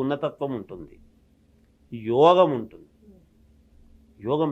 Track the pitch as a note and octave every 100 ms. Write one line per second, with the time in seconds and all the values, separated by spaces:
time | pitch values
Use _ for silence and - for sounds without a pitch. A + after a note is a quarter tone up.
0 | C3 C#3+ D3 - C#3 B2 F#2+ F#2 D2+ -
1 | - _ _ _ _ _ _ _ _ A#2
2 | A2 A#2+ D#3+ F3+ F3 B2+ A2 - - _
3 | - - _ _ _ _ _ _ - -
4 | _ - G2+ D3+ D#3+